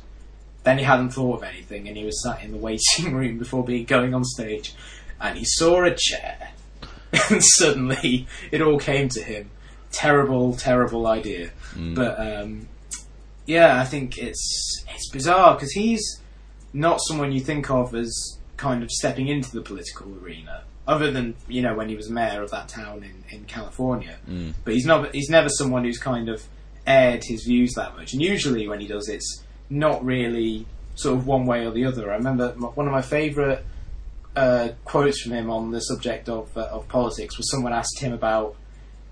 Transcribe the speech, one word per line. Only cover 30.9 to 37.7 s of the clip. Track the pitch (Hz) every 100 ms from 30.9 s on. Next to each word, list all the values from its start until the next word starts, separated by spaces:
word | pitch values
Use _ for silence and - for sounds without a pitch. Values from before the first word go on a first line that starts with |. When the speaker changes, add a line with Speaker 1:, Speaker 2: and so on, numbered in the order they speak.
| -
Speaker 1:
sort | 139 127
of | 131
one | 135 123
way | 117 113
or |
the | 113 131
other. | 123 101
I | 104
remember | 131 123 123 120
m-, |
one | 120 143 143
of |
my | 135
favourite, | 127 151 151 143 143 131 - - - - - - - 139
uh, | 131 123 117 - -
quotes | 151 143 135
from | 117
him | 120 113
on | 113 113
the | 117
subject | - 123 120 110 -
of, | 113 110 117
uh, | 110
of | 110 -
politics | 127 117 - - -
was | -
someone | 139 120